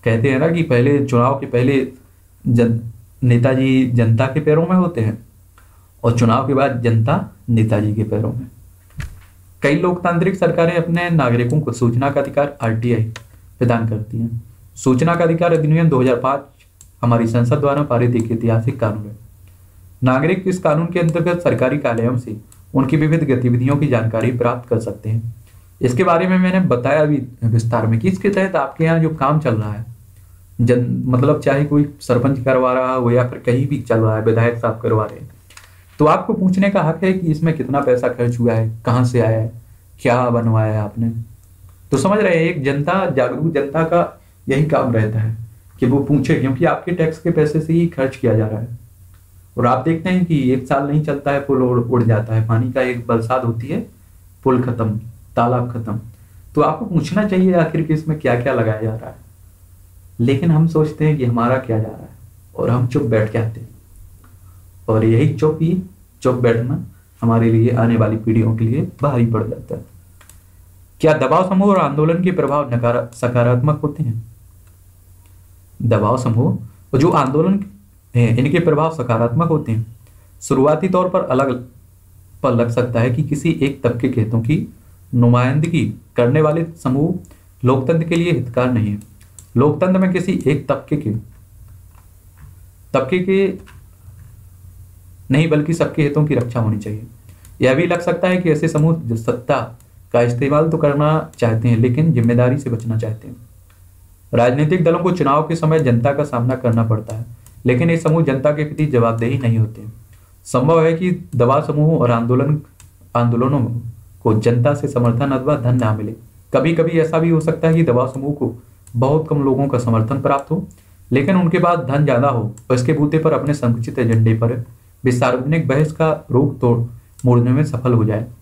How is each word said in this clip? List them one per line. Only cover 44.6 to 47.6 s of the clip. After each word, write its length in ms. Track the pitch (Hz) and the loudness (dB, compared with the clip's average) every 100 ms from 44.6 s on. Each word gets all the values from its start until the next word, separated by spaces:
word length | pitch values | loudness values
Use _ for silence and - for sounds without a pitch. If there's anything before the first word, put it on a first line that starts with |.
काम 280 | 156 135 127 | 2 0 2
रहता 280 | 113 107 110 | 0 0 -2
है 160 | - - - - - - | -4 -6 -12 -18 -20 -2
कि 60 | 123 | 0
वो 160 | 139 | 0
पूछे, 320 | 139 143 117 | 2 0 2
क्योंकि 300 | 139 131 123 | 0 0 0
आपके 280 | 165 - - | 0 -2 -4
tax 260 | 175 160 160 | -2 -2 -2
के 120 | 175 | -2
पैसे 300 | 160 151 160 | 0 0 0